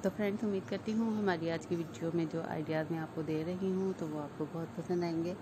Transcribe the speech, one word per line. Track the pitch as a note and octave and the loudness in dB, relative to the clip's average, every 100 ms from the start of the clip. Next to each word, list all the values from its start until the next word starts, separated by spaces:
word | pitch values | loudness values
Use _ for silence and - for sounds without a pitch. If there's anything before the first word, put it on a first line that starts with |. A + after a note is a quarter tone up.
तो | F#3+ | 0
friends, | - G#3 G#3 | 2 0 2
उम्मीद | G#3+ G3 | 2 0
करती | F3+ G3 - | 0 -2 0
हूँ | A3 A3+ G#3+ | 2 2 2
हमारी | G3+ F3 E3 | 2 2 2
आज | E3 - | 0 0
की | E3+ | 0
video | E3 - E3 | 0 -2 0
में | E3+ D#3+ | 2 2
जो | E3 | 0
ideas | E3 E3 D#3 D#3 D#3 | -2 -2 0 0 0
मैं | E3 | -2
आपको | D#3+ - | -2 -4
दे | D#3 D#3 | 0 0
रही | D#3+ F3+ F#3+ | 0 0 2
हूँ, | F#3 F#3+ | 2 2
तो | F#3 E3 | 0 -2
वो | D3+ | -4
आपको | D3 - D3+ | -6 -4 -4
बहुत | E3 D#3+ | -2 -4
पसंद | - E3 F3 | -6 0 2
आएंगे | F3 E3 E3+ G3 | 2 0 0 -2